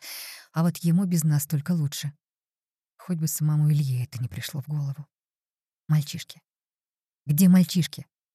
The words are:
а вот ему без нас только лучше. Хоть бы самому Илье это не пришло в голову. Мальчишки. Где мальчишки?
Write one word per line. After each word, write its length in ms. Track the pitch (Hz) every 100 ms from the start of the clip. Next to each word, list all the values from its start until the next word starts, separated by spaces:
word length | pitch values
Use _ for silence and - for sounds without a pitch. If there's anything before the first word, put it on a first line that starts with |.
| - - - - -
а 120 | 156
вот 140 | 170 165
ему 280 | 170 170 196
без 180 | 175
нас 220 | 156 147 -
только 260 | 147 143
лучше. 420 | 175 143 - 147 143 _ _ _ _ _ _ _ _
Хоть 200 | - 175
бы 100 | 160
самому 440 | - 151 151 151
Илье 340 | 151 139 127 123
это 140 | 113
не 80 | 123
пришло 340 | - - 143
в 60 | 127
голову. 380 | 147 139 139 147 _ _ _ _ _ _ _ -
Мальчишки. 540 | 156 147 165 - - _ _ _ _ _ _ _ _ -
Где 200 | 147 190
мальчишки? 580 | 185 175 180 156 - - _ _